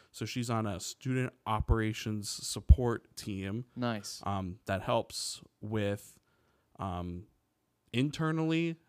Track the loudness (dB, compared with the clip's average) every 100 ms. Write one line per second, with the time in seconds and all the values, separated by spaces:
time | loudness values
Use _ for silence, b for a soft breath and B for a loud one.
0 | B -8 -6 -2 -2 0 0 -4 -8 -6
1 | -2 0 -2 -4 -2 0 4 4 2 -2
2 | -4 -4 -6 -8 -8 4 8 8 8 0
3 | -6 -12 -6 -4 -4 -4 -6 -4 -2 -2
4 | -6 -8 -4 -2 -4 -8 -4 -4 0 0
5 | 0 -6 -8 -10 -16 _ -4 -2 0 -2
6 | -8 -20 _ _ _ _ _ -10 -6 -4
7 | -6 -8 -12 _ _ _ _ _ _ -2
8 | 0 0 -2 0 2 2 0 -2